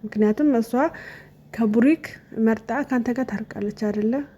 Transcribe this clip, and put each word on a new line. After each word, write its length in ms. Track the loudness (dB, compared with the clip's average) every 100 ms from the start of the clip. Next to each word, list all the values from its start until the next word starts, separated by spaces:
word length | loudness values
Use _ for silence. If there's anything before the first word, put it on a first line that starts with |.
ምክንያቱም 460 | -8 0 2 4 2
እሷ 200 | 2 0 0 0 -2 -18 -18 -20 _ -18
ከቡሪክ 520 | -2 2 4 4 4 -2 -18 -14 0
መርጣ 320 | 0 0 -2 -4
ካንተ 260 | -2 -2 0
ጋር 140 | -2 -4
ታርቃለች 540 | -6 -8 -6 -6 -4
አይደለ? 320 | -4 0 0 -2 -6